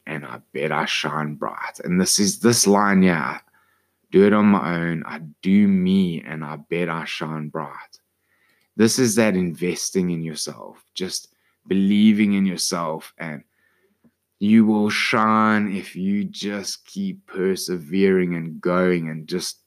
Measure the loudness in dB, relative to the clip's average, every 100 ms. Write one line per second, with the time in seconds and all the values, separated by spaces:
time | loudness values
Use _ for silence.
0 | -12 -12 -12 -16 _ -8 -4 -2 -4 -4
1 | -4 -4 -6 -6 -8 -8 -12 -10 -2 0
2 | 2 2 0 0 2 2 4 4 4 4
3 | 4 2 -2 -8 -14 _ _ _ _ _
4 | _ 4 6 6 4 2 0 -4 -4 -4
5 | -8 -14 -16 -6 2 4 6 4 2 2
6 | 2 -2 -10 -10 -10 -12 -6 -4 -2 -4
7 | -8 -8 -8 -8 -8 -8 -10 -12 -20 -20
8 | _ _ _ _ _ _ _ 0 2 2
9 | 0 2 2 2 -2 -4 -6 -4 -4 -2
10 | -2 -2 -6 -8 -10 -12 -18 -20 _ -12
11 | -10 -10 -14 _ _ _ -2 0 4 6
12 | 6 6 4 2 0 -2 -4 -4 -4 -8
13 | -10 -14 -12 -12 -16 _ _ _ _ _
14 | _ _ _ -4 4 6 6 4 2 0
15 | 0 2 4 4 4 2 0 -4 -8 -6
16 | -2 -2 -4 -6 -8 -6 -8 -12 _ -8
17 | -8 -8 -10 -4 -2 -2 -4 -8 -4 2
18 | 4 4 0 -4 -8 -6 -2 0 2 0
19 | -2 -8 -8 -8 -8 -12